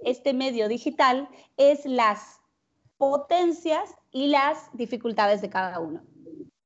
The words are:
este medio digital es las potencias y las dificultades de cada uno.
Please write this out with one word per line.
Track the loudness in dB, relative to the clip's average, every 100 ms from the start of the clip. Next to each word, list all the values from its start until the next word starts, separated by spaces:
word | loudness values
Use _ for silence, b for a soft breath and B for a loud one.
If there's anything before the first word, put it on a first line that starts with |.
este | -6 -2 -2
medio | -2 -2 -2 -2
digital | -2 -4 2 2 2 -4 B B 4
es | 4 4 0
las | 2 2 0 -8 _ _ _ _ _ _ -2
potencias | 0 0 0 2 2 0 -2 -2 -4 -12 _
y | -2 2
las | 2 2 -2 -8
dificultades | -10 -8 -6 -4 0 2 0
de | -2
cada | -6 -6 -6
uno. | -8 -10 -16 -20 -20 -18 -20 _